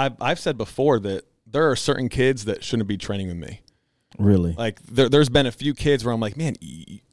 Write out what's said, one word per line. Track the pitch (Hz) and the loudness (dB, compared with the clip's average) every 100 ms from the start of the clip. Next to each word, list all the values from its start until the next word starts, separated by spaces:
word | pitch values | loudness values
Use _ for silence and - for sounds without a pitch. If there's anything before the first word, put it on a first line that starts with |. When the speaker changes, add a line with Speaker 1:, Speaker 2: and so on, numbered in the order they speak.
Speaker 1:
I've, | 135 120 | -2 -2
I've | 123 170 | -4 -2
said | 160 127 | -4 -4
before | 123 - 147 120 | -6 -2 2 2
that | 98 95 - _ _ | 0 -6 -8 _ _
there | 139 160 | 0 0
are | |
certain | 131 - 139 127 | 0 -2 -2 -2
kids | - 127 131 | 2 2 2
that | 107 98 | -4 -6
shouldn't | - 117 101 | -2 -4 -2
be | 101 | -4
training | - 101 92 | -4 -6 -6
with | 85 | -8
me. | 78 104 _ _ _ _ _ - | -10 -14 _ _ _ _ _ 0
Speaker 2:
Really? | 101 98 85 | 4 4 2
Speaker 1:
Like, | 80 113 - | -2 -4 -6
there, | - 117 127 | -6 2 4
there's | 143 143 | 6 6
been | 139 131 | 4 2
a | |
few | - 143 | 0 -4
kids | 139 151 135 | -2 2 2
where | 117 | 0
I'm | 117 | -2
like, | 110 135 | -4 -4
"Man, | 160 - | -6 -6
he, | - 82 - 104 _ | -12 -16 -16 -20 _